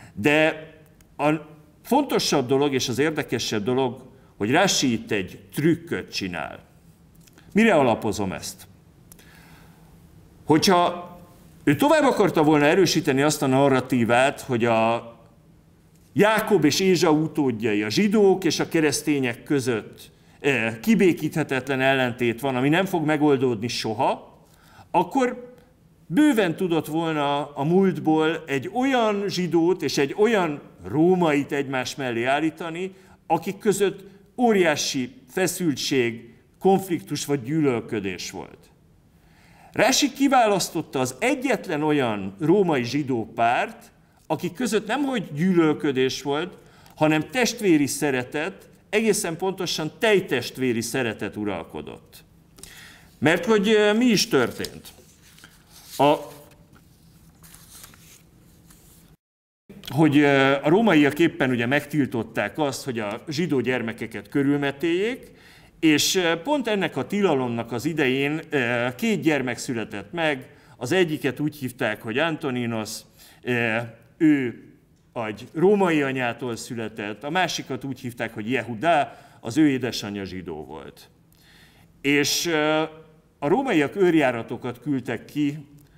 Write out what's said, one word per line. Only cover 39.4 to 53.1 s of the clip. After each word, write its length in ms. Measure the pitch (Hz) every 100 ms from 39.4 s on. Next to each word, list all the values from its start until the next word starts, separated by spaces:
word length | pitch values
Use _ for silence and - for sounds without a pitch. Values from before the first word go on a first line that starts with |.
| _ _ -
Rashi 400 | - 214 262 285
kiválasztotta 840 | - 269 262 220 196 - 170 147 139
az 160 | 127 -
egyetlen 640 | 240 285 262 214 - 151
olyan 520 | 151 151 123 104 95 -
római 440 | 151 196 180 143
zsidó 480 | 120 139 135 123 107 -
párt, 580 | 117 135 214 - - _ _ _ -
akik 260 | 160 175
között 340 | 170 247 214 202
nemhogy 460 | 240 277 254 165
gyűlölködés 880 | 143 185 175 160 151 151 127 131 123
volt, 360 | 143 143 185 - - - - -
hanem 340 | 156 156 151
testvéri 580 | - 233 - 208 156 139
szeretet, 840 | - 147 131 123 147 170 190 - _ -
egészen 480 | 214 220 202 180 165
pontosan 540 | 190 190 180 - 156 -
tejtestvéri 800 | 226 202 185 139 117 - 131 117
szeretet 540 | 113 135 120 107 104 107
uralkodott. 880 | 104 90 80 78 67 55 _ - _ _ _ - - - - - -